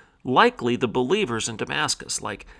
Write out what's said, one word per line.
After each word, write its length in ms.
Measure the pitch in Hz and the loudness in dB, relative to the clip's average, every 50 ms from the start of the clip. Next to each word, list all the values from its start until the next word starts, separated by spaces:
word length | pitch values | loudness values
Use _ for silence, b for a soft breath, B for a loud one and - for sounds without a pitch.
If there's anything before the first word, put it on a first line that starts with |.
| B B B B B | B B B B B
Likely 520 | 127 127 165 220 - - - 123 120 120 | 2 4 6 6 6 4 2 0 0 0
the 120 | 101 - 113 | 0 0 0
believers 600 | 95 127 127 127 185 214 208 123 117 110 - - | 0 0 0 2 2 0 0 0 -2 -4 -4 -4
in 80 | 113 | -6
Damascus, 640 | 101 120 - 143 151 151 135 - - - - - - | -6 -6 -4 -2 -2 -2 -2 -2 -4 -6 -8 -8 -6
like 260 | 107 110 101 98 - b b b | -6 -6 -8 -10 -12 b b b